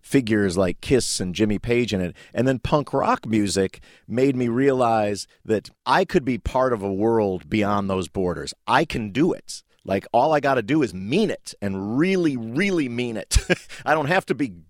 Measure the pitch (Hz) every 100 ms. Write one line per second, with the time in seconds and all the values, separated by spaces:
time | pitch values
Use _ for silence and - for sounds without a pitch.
0 | - 139 113 110 98 87 92 90 - 135
1 | - - 92 85 107 101 120 120 117 98
2 | 90 - - - 127 131 - 151 135 135
3 | 214 233 113 110 101 87 95 - - -
4 | - 117 135 127 120 117 135 131 120 113
5 | 104 101 - _ - 107 - _ - 147
6 | 190 185 127 117 - 131 131 117 101 95
7 | 113 113 104 92 - 110 101 101 98 95
8 | 82 101 90 78 71 - - 123 165 143
9 | 107 98 170 - - - _ _ - 98
10 | - 117 147 151 139 131 104 156 123 92
11 | 98 165 202 - - - 101 95 101 123
12 | 180 190 165 127 113 127 202 175 131 117
13 | 123 110 - - - 180 - - 127 156
14 | 139 185 - 123 135 87